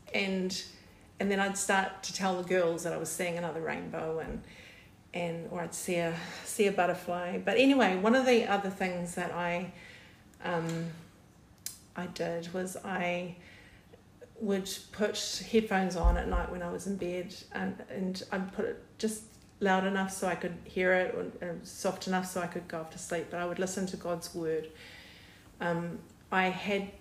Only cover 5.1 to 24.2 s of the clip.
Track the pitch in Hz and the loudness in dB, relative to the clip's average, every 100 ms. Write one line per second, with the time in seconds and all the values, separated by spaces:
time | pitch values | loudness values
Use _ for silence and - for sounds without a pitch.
5.1 | 180 175 165 165 180 170 - - 180 170 | -4 -4 -4 -6 -6 -6 -6 -2 0 0
6.1 | 165 - - - - 202 190 175 175 - | -2 -6 -10 -4 2 4 4 2 2 -2
7.1 | 175 175 190 185 202 269 277 208 185 208 | -4 -2 -2 2 6 8 8 8 6 6
8.1 | 254 254 240 - 202 196 190 185 180 175 | 6 8 6 6 2 0 -2 -2 -2 -4
9.1 | 180 175 170 175 175 180 - - - - | -4 -4 -2 -2 -2 -4 -10 -18 -18 -20
10.1 | - - - - 175 165 165 165 - - | -20 -20 -10 -2 0 0 -2 -4 -8 -16
11.1 | - - - - - - - - - 180 | -20 -20 -20 -20 -16 -14 -14 -12 -8 -8
12.1 | - 170 170 170 185 185 - 208 180 175 | -4 -4 -4 -4 -4 -4 -6 -6 -2 -2
13.1 | 175 180 170 - - - - - - - | -2 -4 -10 -16 -20 -20 -20 -20 -20 -20
14.1 | - - - 208 196 190 - - - 208 | -20 -20 -6 0 0 0 -6 -8 0 0
15.1 | - - - 190 226 220 190 185 175 170 | 0 -4 -4 2 4 4 4 2 4 6
16.1 | 175 - 180 170 180 175 180 180 196 175 | 6 4 0 0 -4 -4 -4 -4 -2 -2
17.1 | 180 180 - - - 190 190 - - 185 | -2 -6 -10 -10 -4 -4 -4 -8 -4 -4
18.1 | 185 - 196 190 - - - - - 220 | -4 -4 -4 -4 -2 -4 -4 -10 -4 -2
19.1 | 220 - - - - 196 190 190 196 190 | -2 -8 -20 -20 -2 4 4 4 0 -2
20.1 | - 185 170 175 170 - - 185 185 180 | -2 -2 0 -4 -6 -6 0 4 4 2
21.1 | - 180 - 175 170 - - 196 180 - | -2 -6 -6 -6 -8 -10 -4 -2 -2 0
22.1 | 185 185 185 175 180 175 165 160 - - | 0 0 -2 -4 -4 -6 -8 -8 -10 -4
23.1 | 175 151 175 175 175 175 196 185 180 170 | -4 -4 -4 -2 0 -2 0 -2 -2 -2
24.1 | 170 | -4